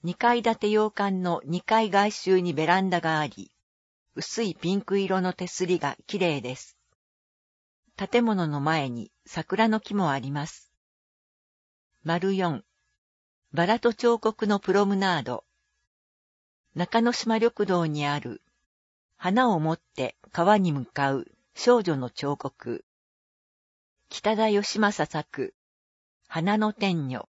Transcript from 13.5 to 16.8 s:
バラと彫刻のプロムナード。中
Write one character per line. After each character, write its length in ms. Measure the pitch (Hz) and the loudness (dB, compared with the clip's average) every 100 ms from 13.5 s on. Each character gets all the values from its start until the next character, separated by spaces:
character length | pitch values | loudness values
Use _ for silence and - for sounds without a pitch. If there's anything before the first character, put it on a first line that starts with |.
バ 140 | 147 175 | -2 0
ラ 140 | 233 | 2
と 140 | 240 | 0
彫 260 | 220 240 233 | 2 2 2
刻 260 | - - 208 | 0 -2 0
の 140 | 202 | 0
プ 140 | - | 2
ロ 120 | 196 202 | 2 2
ム 100 | 196 | 2
ナ 240 | 190 165 | 0 0
ー 40 | |
ド。 200 | 120 123 _ _ _ _ _ _ _ _ _ _ _ _ _ | -2 -8 _ _ _ _ _ _ _ _ _ _ _ _ _
中 240 | - | -6